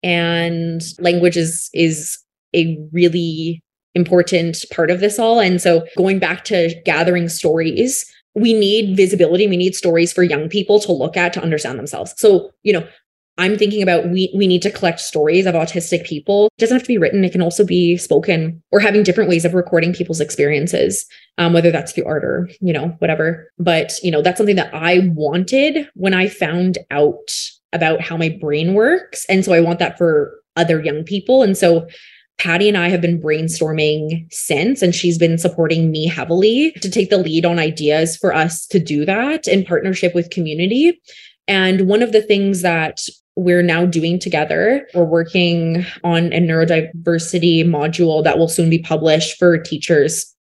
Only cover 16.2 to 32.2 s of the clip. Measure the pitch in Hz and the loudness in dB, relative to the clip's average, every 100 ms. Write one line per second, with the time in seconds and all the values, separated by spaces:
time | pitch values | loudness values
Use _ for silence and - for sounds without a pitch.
16.2 | - 202 208 _ 233 254 247 233 160 202 | -2 2 2 _ 0 0 0 0 2 2
17.2 | 185 180 175 - 202 175 170 175 - 147 | 0 0 -2 0 2 2 2 0 0 0
18.2 | - 165 160 165 _ 202 208 202 196 180 | 2 -2 -2 -8 _ 2 4 4 2 2
19.2 | 208 170 165 180 175 170 165 175 175 165 | 2 2 2 0 0 0 0 -2 -6 -4
20.2 | 151 - 143 151 165 - - 196 - - | -4 0 0 0 -2 0 0 -2 -10 -20
21.2 | _ - 170 170 165 156 170 - - 151 | _ -2 2 4 4 2 -4 -8 -4 -4
22.2 | - - 180 - 185 151 160 165 170 156 | -2 -4 -6 -4 -2 -2 -4 -2 -2 0
23.2 | 160 165 - _ 175 165 - - 180 156 | -2 -4 -12 _ 0 0 0 -4 -2 0
24.2 | 147 180 208 190 - 151 165 180 185 160 | 0 2 2 2 0 -4 2 2 2 0
25.2 | 151 170 185 262 294 311 285 - 190 185 | -2 -2 0 2 2 -2 -8 -4 -2 0
26.2 | 190 - 160 175 185 180 - 143 147 - | -2 -2 -4 0 -2 -2 -4 0 0 0
27.2 | - - - _ _ 170 160 160 - 165 | -10 -10 -10 _ _ -2 0 0 -4 -4
28.2 | 160 160 151 151 165 196 233 359 - - | -4 -4 -4 -2 0 2 2 2 -2 -14
29.2 | - 285 190 170 170 170 180 - 170 151 | -2 0 4 4 4 2 -4 0 2 2
30.2 | 139 - _ - 170 160 151 147 160 196 | 0 -8 _ -2 0 0 -2 -6 -6 -6
31.2 | 180 262 226 190 175 170 165 - - - | 2 4 4 2 2 2 0 -20 -20 -20